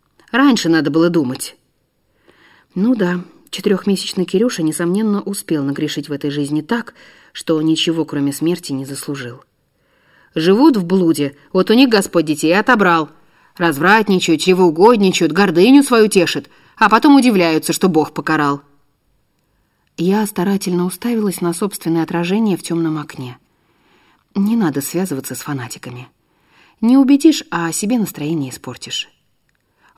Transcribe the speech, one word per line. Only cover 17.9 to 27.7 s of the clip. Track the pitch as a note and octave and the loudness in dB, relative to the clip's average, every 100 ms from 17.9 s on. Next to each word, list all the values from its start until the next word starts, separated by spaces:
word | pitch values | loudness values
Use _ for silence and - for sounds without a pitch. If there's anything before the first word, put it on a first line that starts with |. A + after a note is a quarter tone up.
| D#3 D3 | 2 -2
покарал. | - D#3 D3+ D3 C#3+ - _ _ _ _ _ _ _ _ _ _ _ _ - | -4 -2 0 0 -4 -8 _ _ _ _ _ _ _ _ _ _ _ _ -4
Я | E3+ G#3 G#3 | 0 0 -2
старательно | - F#3 G3 G3 F3+ F3+ | -2 -2 -2 -2 -2 -2
уставилась | - A#3+ A#3 G#3 E3+ | -4 -4 -2 -2 -2
на | F3 | -4
собственное | E3+ G3+ - E3 E3 | -4 -6 -6 -2 -2
отражение | D#3+ E3+ E3+ G#3 G#3+ E3+ | -2 -4 -2 0 0 -2
в | |
темном | - E3+ E3 D#3 | -4 -4 -2 -4
окне. | D3 - B2 B2 _ _ _ _ _ _ _ _ _ G3 | -8 -12 -14 -14 _ _ _ _ _ _ _ _ _ -4
Не | G3+ | -2
надо | A#3 E3+ C#3 | 0 -2 -2
связываться | - E3+ F#3 C3+ C3 | -6 -6 -4 -6 -8
с | B2+ | -12
фанатиками. | - C#3 A#2+ - B2+ B2 B2+ _ _ _ _ _ _ _ | -10 -10 -10 -14 -16 -16 -18 _ _ _ _ _ _ _
Не | A3 C4+ | 2 4
убедишь, | B3+ C#4+ D#4+ - - | 4 4 4 2 -2
а | E3+ E3 | -6 -6